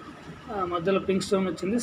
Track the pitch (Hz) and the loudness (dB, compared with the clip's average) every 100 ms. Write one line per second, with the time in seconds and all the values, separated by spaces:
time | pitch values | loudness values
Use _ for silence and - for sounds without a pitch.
0 | - - - - - 202 180 175 175 190 | -16 -16 -16 -14 -8 -4 -2 0 4 2
1 | 190 190 - 196 185 165 190 233 | 4 0 2 2 2 0 0 0